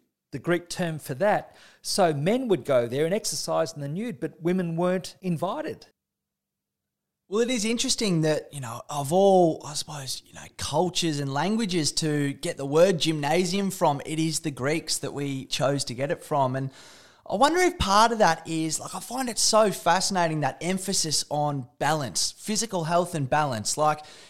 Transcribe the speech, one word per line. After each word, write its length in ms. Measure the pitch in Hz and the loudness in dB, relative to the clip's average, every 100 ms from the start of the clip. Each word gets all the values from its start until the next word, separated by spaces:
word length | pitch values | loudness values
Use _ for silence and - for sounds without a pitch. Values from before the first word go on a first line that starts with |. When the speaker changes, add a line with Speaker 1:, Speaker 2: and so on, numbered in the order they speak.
| _ _ _ | _ _ _
Speaker 1:
the 80 | 135 | -8
Greek 300 | 170 175 175 | -2 -2 -4
term 320 | - 170 156 | -6 -4 -6
for 140 | - | -8
that. 420 | 131 202 170 - - - _ | 0 2 2 -2 -20 -20 _
So 320 | - - 170 | -4 2 2
men 320 | 139 165 254 254 | 2 0 0 2
would 180 | 165 | 0
go 220 | 127 127 120 | 2 2 2
there 180 | 131 | 0
and 80 | 165 | 0
exercise 600 | 214 - 151 - 160 156 | 0 -2 -6 -2 0 -2
in 80 | 147 | -4
the 80 | 143 | -8
nude, 320 | 165 240 151 | -6 -8 -6
but 200 | 156 - | -10 -4
women 360 | 165 185 170 165 | -2 0 0 0
weren't 400 | 180 185 - - | 0 -2 -6 -8
invited. 680 | 185 160 180 285 302 110 - _ _ _ _ _ _ _ _ _ _ _ _ _ - | -4 -2 -2 -4 -8 -10 -16 _ _ _ _ _ _ _ _ _ _ _ _ _ -4
Speaker 2:
Well, 120 | 202 | -2
it 100 | 240 | 0
is 140 | 254 | 0
interesting 560 | 214 240 262 - 214 165 | 0 0 0 0 0 2
that, 280 | 156 147 - | 2 0 -4
you 80 | 143 | -10
know, 220 | 117 120 - | -10 -10 -8
of 240 | 147 139 | -6 0
all, 500 | 180 196 185 170 - 147 | 4 6 6 4 0 -8
I 80 | |
suppose, 480 | 147 - 147 131 - - | -8 -8 -10 -10 -10 -12
you 80 | |
know, 120 | - - - | -20 -18 -10
cultures 600 | - 147 180 - 165 143 | -4 0 0 0 -2 -2
and 160 | 139 | -2
languages 560 | 139 180 226 214 175 143 | -2 0 0 0 0 0
to 400 | - 156 147 139 | 0 0 0 0
get 220 | - 175 - | -2 -6 -6
the 80 | |
word 360 | 139 151 190 165 | 2 4 6 4
gymnasium 720 | 160 156 143 170 180 196 196 | 0 0 0 2 2 0 -2
from, 280 | 185 165 139 - | 0 2 0 -4
it 140 | 156 | -2
is 200 | 160 151 | -2 -2
the 120 | 156 | -4
Greeks 460 | 120 135 160 151 - | -4 -2 -2 -2 -4
that 140 | 139 | -4
we 340 | 135 143 135 - | -6 -6 -6 -6
chose 360 | - 135 139 - | -2 0 0 -4
to 80 | |
get 180 | 120 143 | -4 -4
it 100 | 160 | -4
from. 320 | - 147 131 | -2 0 0
And 160 | 131 135 - - - - _ - | -2 -6 -10 -20 -20 -20 _ -4
I 100 | 202 | 2
wonder 220 | 285 349 | 4 4
if 180 | 359 359 | 2 2
part 340 | 196 202 226 | 4 6 6
of 60 | 226 | 6
that 280 | 180 165 - | 4 2 -2
is, 320 | 160 160 151 | -2 -2 -4
like, 160 | - | -6
I 60 | 185 | -10
find 300 | - 247 247 | -8 -6 -4
it 80 | - | 0
so 340 | - 220 208 | 4 6 4
fascinating, 680 | - 170 180 - 185 170 156 | 2 2 2 2 0 0 0
that 180 | 135 - | -2 -2
emphasis 640 | 165 190 202 185 160 143 - | -4 -4 -2 -2 0 -2 -2
on 360 | 147 147 139 123 - | -2 -2 -2 -8 -4
balance, 560 | 139 156 120 - - - | 0 0 -2 -2 -4 -4
physical 480 | - 214 226 185 | -4 -4 -2 -2
health 300 | 160 175 175 | 0 0 0
and 160 | 160 131 | -2 0
balance. 480 | 151 147 110 101 - | 0 0 -2 -4 0
Like, 260 | 151 151 - - | 0 0 -6 -20